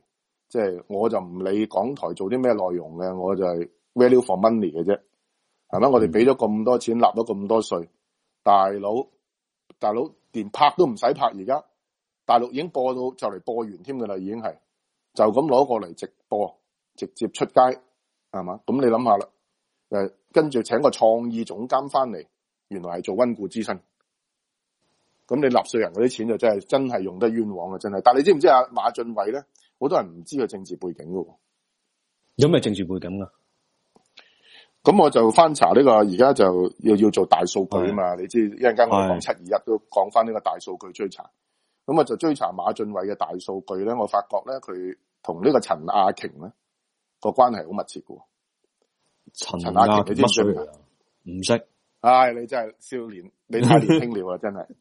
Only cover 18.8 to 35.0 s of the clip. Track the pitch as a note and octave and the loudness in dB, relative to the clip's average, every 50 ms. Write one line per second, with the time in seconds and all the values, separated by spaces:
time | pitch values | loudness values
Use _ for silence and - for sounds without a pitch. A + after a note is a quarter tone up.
18.8 | C3+ A#2 A2+ A#2 B2+ A#2 G2+ G2 G2 - _ _ _ _ _ _ _ _ _ _ | 2 2 2 2 2 2 2 2 0 -6 _ _ _ _ _ _ _ _ _ _
19.8 | _ - - G2+ G2 F#2+ _ _ _ _ - D#3 D#3 D3+ C3+ A#2 G#2+ - A#2+ A#2 | _ -8 -6 -4 -4 -4 _ _ _ _ 0 0 0 2 0 -4 -4 -2 -2 0
20.8 | D3 C3 - - A#2 A2+ A2+ A#2 A#2+ A#2+ A2+ A2+ A2+ - F#2 G2+ A#2+ B2+ C#3+ C3+ | 0 0 0 2 2 2 2 2 -2 -6 -6 -6 -8 -8 -10 -12 -8 -4 -4 -4
21.8 | C#3 C#3 - C#3 C3+ A#2+ G#2 E2+ - _ _ _ _ _ _ _ _ - G2+ F#2 | -4 -2 -2 -2 -2 -2 -6 -12 -16 _ _ _ _ _ _ _ _ -14 -14 -12
22.8 | E2+ F2 E2+ F#2 F#2 - F#2 G#2+ B2 A#2+ A2+ - G2+ F#2 - A2+ G#2 A2+ G2+ F2+ | -10 -10 -10 -10 -8 -6 -2 0 0 0 -2 -6 -8 -10 -8 -8 -8 -8 -8 -10
23.8 | _ _ _ _ _ _ _ _ _ _ _ _ _ _ _ _ _ _ _ _ | _ _ _ _ _ _ _ _ _ _ _ _ _ _ _ _ _ _ _ _
24.8 | _ _ _ _ _ _ _ _ _ - A#2+ C#3 D3 C3 B2 G#2+ F#2+ - - A2+ | _ _ _ _ _ _ _ _ _ -4 -2 0 2 2 2 2 0 0 -2 -2
25.8 | G#2 F2 E2+ G2+ A#2 B2+ - - A2 A#2+ A2 G2 B2 A2+ G#2 G2 F#2 - D3 C3+ | -2 -2 0 0 0 0 0 -2 -6 -4 -4 0 0 0 0 0 -4 -2 -2 -2
26.8 | C3+ B2+ B2 G2+ F#2+ G2 F2+ F#2 A#2 A2+ A2+ A#2 A2 G#2 G2 F2 E2+ F#2+ F#2+ F2+ | -2 -2 -4 -6 -6 -6 -6 -2 -2 -2 0 -2 -4 -6 -6 -10 -10 -10 -12 -8
27.8 | - G#2 G2+ F#2+ - A#2+ B2 C3+ C#3+ G3 F#3 C#3+ D3+ E3+ C#3 B2+ B2+ - A#2+ A2 | -8 -6 -6 2 4 4 4 4 4 2 2 4 6 6 6 6 4 0 -4 -4
28.8 | G2 A#2+ - - A#2 A#2+ A2+ G#2+ G2 G#2+ A#2+ C#3+ C#3 _ _ _ _ _ _ - | -4 -4 -4 -4 -8 -8 -6 -6 -4 -4 -6 -8 -10 _ _ _ _ _ _ -6
29.8 | B2+ D3 F3+ D3 G#2+ F2 E2 E2+ E2+ - D#3+ C#3 A#2 - A2+ F#2+ F#2+ F2 F2+ - | -4 -2 0 -2 -2 -4 -12 -20 -18 -10 -6 -4 -4 -4 -6 -10 -14 -14 -14 -10
30.8 | - F2+ D#2+ - D2 E2 F#2 F#2+ D#2+ E2+ _ _ _ _ _ _ _ _ _ _ | -10 -10 -10 -10 -14 -10 -8 -10 -10 -10 _ _ _ _ _ _ _ _ _ _
31.8 | _ _ _ _ _ _ _ _ _ _ _ - B2+ D3+ F3 C3 - A#2 G#2 F#2+ | _ _ _ _ _ _ _ _ _ _ _ 2 2 4 4 2 0 0 -4 -4
32.8 | F#2 D#2+ F#2 F#2 - F2 F#2+ G2 F#2+ - _ _ _ _ _ _ _ _ _ _ | -6 -6 -6 -8 -8 -8 -8 -8 -10 -12 _ _ _ _ _ _ _ _ _ _
33.8 | _ _ _ _ _ _ _ - - _ _ _ _ _ - - - _ _ _ | _ _ _ _ _ _ _ -20 -20 _ _ _ _ _ -20 -20 -20 _ _ _
34.8 | - - F3 G#3 | 4 6 6 8